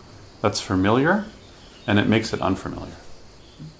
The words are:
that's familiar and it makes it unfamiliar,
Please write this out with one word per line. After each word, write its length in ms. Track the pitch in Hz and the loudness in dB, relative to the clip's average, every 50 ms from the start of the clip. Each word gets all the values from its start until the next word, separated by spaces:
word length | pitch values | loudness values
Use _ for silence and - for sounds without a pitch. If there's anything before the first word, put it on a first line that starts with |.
| - - - - - - - - | -20 -20 -20 -20 -20 -20 -6 -2
that's 180 | - 104 101 - | -2 -2 -2 -2
familiar 640 | - - 101 92 95 101 113 127 139 165 190 214 202 - - - - - - - - - - - - | -4 -2 0 2 4 4 4 4 4 4 2 0 -2 -6 -12 -20 -20 -20 -20 -20 -20 -20 -20 -8 -2
and 120 | - 101 104 | 0 2 2
it 80 | - | 4
makes 260 | - 110 113 110 - | 4 2 2 2 0
it 100 | 107 - | -4 -4
unfamiliar, 500 | - 90 - - - - - - - - - - - - - - - - - - - - - - 151 - - | -2 -2 -2 -4 -6 -8 -10 -10 -12 -12 -14 -16 -18 -18 -18 -18 -20 -20 -20 -20 -20 -20 -20 -18 -18 -18 -20